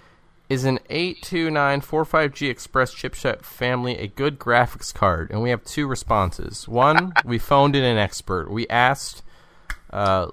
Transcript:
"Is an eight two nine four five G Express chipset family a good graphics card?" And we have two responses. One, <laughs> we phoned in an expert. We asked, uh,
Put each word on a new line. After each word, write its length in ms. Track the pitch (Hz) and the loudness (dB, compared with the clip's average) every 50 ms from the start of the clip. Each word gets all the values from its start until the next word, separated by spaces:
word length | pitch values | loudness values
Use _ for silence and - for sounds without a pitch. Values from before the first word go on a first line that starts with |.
| _ _ _ _ _ _ _ _ _ - | _ _ _ _ _ _ _ _ _ -4
"Is 160 | 135 127 127 | -4 -2 0
an 140 | 135 127 123 - - | 0 -2 -2 -4 -6
eight 320 | 131 151 175 185 - - - | -6 -4 -4 -4 -6 -10 -10
two 280 | - 180 170 165 160 | -6 -4 -2 -2 0
nine 300 | 156 147 143 139 139 139 | 0 2 2 2 2 0
four 240 | 139 - - 156 156 | -2 -2 -2 -2 0
five 280 | - - 160 156 143 139 | 2 2 2 2 0 -2
G 160 | - 147 139 | -4 -4 -4
Express 460 | 117 - - - - 135 127 123 - | -4 -6 -8 -4 0 0 0 0 -2
chipset 480 | - - 127 - - - 135 113 - - | -6 -10 -8 -8 -4 -4 -4 -4 -4 -8
family 540 | - - - 123 123 127 123 123 123 123 - | -16 -8 -4 -2 0 0 0 -2 -4 -4 -4
a 80 | - | -6
good 320 | 98 - - 135 151 139 - | -8 -4 -2 -2 -2 -2 -2
graphics 540 | - 123 117 123 120 - - - - - - | 0 2 4 4 4 2 0 -8 -12 -12 -2
card?" 360 | - 107 95 85 80 82 - | 0 2 2 2 0 -2 -4
And 120 | - 104 117 | -4 -2 0
we 80 | 123 | 0
have 140 | 120 - - | -2 -2 -4
two 220 | - - 151 147 135 | -6 -4 -4 -2 -2
responses. 800 | 127 - - - 113 104 95 90 - - - - - - - - | -2 -4 -2 0 0 2 2 0 -2 -4 -8 -10 -10 -12 -10 -4
One, 440 | 110 120 131 147 156 - 180 185 - 117 | 2 4 4 6 6 4 2 2 2 0
<laughs> 60 | - | 0
we 140 | 120 120 110 | 2 0 -2
phoned 360 | - - 143 139 139 147 139 | 0 4 4 6 6 6 4
in 80 | 143 131 | 4 2
an 140 | 123 117 107 | 4 4 2
expert. 500 | 104 92 - - - - 95 90 78 - | 2 0 -2 -6 -6 -4 -4 -4 -4 -4
We 160 | 98 113 117 - | -4 -6 -4 0
asked, 540 | - 120 123 127 139 - - - - - - - - - - - - - - - - - - - - | 2 4 4 4 2 0 -4 -12 -14 -14 -16 -18 -18 -20 -20 -20 -20 -16 -12 -10 -10 -10 -12 -10 -4
uh, 340 | 98 101 98 95 95 87 - | 0 2 2 2 2 0 -2